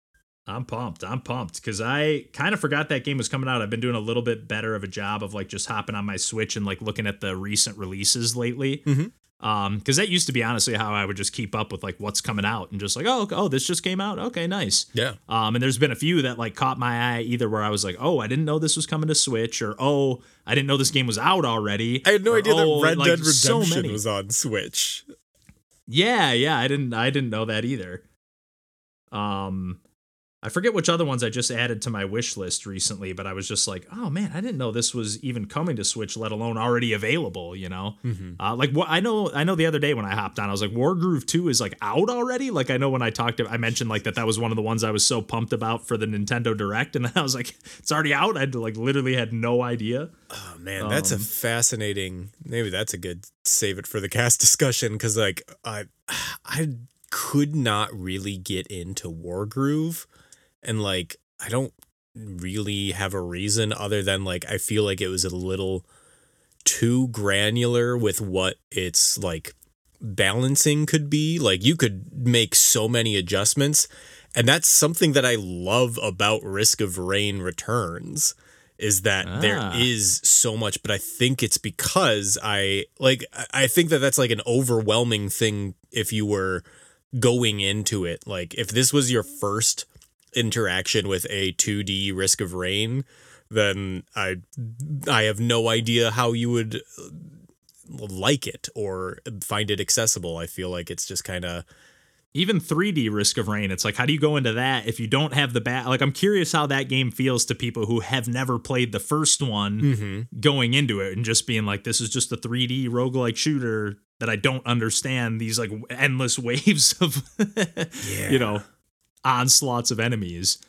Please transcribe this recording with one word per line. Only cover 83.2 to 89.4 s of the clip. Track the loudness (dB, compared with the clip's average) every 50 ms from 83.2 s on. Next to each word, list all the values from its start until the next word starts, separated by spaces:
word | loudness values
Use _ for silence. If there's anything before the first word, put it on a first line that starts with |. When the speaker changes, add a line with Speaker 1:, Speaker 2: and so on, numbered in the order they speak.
| 0 -8 -10
Speaker 2:
I, | -10 -8 -4 0 2 2
I |
think | 4 4 4 4 4
that | 4 4
that's, | 4 4 4 4
like, | 2 2
an | 2 0 0
overwhelming | 2 2 2 4 4 2 2 4 4 4 4 4 4 2 0 0 -2
thing | -2 0 0 0 0 0 -4 -6 -8 _ _ _
if | -4 -4 -2 -2 -2
you | -2 0
were | 0 0 0 0 0 -2 -4 -6 -10 -20 -20 -20 -20 _ _ _ _ -2 2
going | 4 4 4 4 4 2 2 2
into | 0 0 0 0 -2 -2 -2 -2 -2
it. | -4 -6 -8 -8
Like, | -8 -6 -6 -6 -6 -6
if | -6 -6 -2
this | 2 2 2 4 4
was | 4 2 4
your | 2 0 0
first | -2 -4 -4